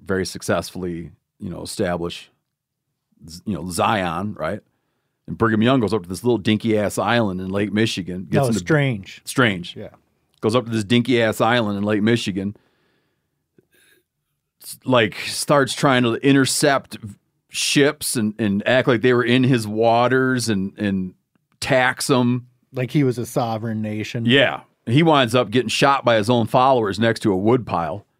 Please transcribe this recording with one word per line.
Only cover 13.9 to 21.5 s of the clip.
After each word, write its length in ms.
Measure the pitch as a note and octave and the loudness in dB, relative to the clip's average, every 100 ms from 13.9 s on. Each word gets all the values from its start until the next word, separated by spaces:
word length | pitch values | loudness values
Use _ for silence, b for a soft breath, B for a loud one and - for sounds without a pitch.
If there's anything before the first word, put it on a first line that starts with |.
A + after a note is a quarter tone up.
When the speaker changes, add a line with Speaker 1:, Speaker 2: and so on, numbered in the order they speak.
| b _ _ _ _ _ _ | b _ _ _ _ _ _
Speaker 1:
s-, 160 | - - | -20 -10
like, 300 | C3 B2 G#2+ - - | 0 2 2 -2 -10
starts 480 | - - D3 C3 | -6 0 2 2
trying 280 | - C#3+ B2+ | 0 2 4
to 120 | A#2+ | 2
intercept 840 | - C#3 C#3 C3 - D3 C3+ - A2 | 2 2 4 2 0 0 0 -4 -14
v-, 160 | A2 - _ _ _ | -16 -18 _ _ _
ships 680 | - - D3 C#3 D3 - B2 | -6 0 2 2 0 -4 -2
and, 180 | G#2+ G#2 | -2 -2
and 260 | G#2+ G2 A2+ | -2 0 2
act 220 | B2+ C#3 | 2 2
like 140 | A2+ | 2
they 100 | B2+ | 4
were 120 | B2 | 2
in 200 | A#2+ B2+ | 2 2
his 220 | B2 B2 G#2+ | 2 0 -2
waters 840 | G#2+ A2+ A#2 B2 C3 C3 B2+ A2 | 0 2 4 2 2 0 -2 -2
and, 280 | G2 F#2+ - | -2 -4 -4
and 360 | G2+ F#2+ F#2 - _ _ _ | -2 -2 -4 -12 _ _ _